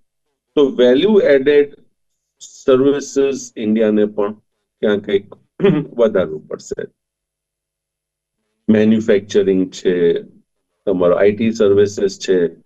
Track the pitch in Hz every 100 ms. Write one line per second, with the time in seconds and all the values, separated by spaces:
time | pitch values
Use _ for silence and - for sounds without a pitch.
0 | _ _ _ _ _ 151 135 110 123 135
1 | 196 208 160 139 135 147 143 - _ _
2 | _ _ _ _ - - - 127 139 143
3 | - 139 135 127 - - 107 110 110 107
4 | 104 104 104 107 _ _ _ - 113 104
5 | - 98 - - _ - 190 147 147 120
6 | 113 98 80 78 - - - - - _
7 | _ _ _ _ _ _ _ _ _ _
8 | _ _ _ _ _ _ - 107 107 110
9 | - 98 - 107 95 92 92 - 98 90
10 | 85 85 - _ _ _ _ _ - 90
11 | 87 87 101 104 113 110 104 101 101 -
12 | 98 - - 92 82 -